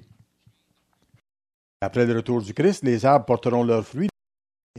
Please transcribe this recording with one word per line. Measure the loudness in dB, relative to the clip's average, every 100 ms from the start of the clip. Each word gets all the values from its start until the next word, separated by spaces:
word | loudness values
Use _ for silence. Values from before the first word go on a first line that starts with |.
| -8 _ _ _ _ _ _ _ _ _ _ _ _ _ _ _ _ -8
Après | -4 0 0
le | 0
retour | -2 -4
du | -4
Christ, | -2 0 0
les | -2 0 4
arbres | 2 2
porteront | -2 0 0
leurs | 2 0 -2
fruits, | -4 -6 -6 _ _ _ _ _